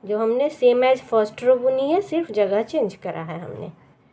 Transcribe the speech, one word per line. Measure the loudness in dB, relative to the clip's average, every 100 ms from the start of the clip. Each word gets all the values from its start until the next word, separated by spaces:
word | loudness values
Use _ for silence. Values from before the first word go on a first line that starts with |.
जो | -4 -2
हमने | -2 0 -2
same | 2 4 4 4
as | 2
first | 2 0 0 -2
row | 2 2
बुनी | 2 0 0
है, | 0
सिर्फ | 0 -4 -4
जगह | 0 0 0
change | -2 -2 -2 -6
करा | -12 -10
है | -10 -12
हमने। | -12 -12 -14 -16 _ _ _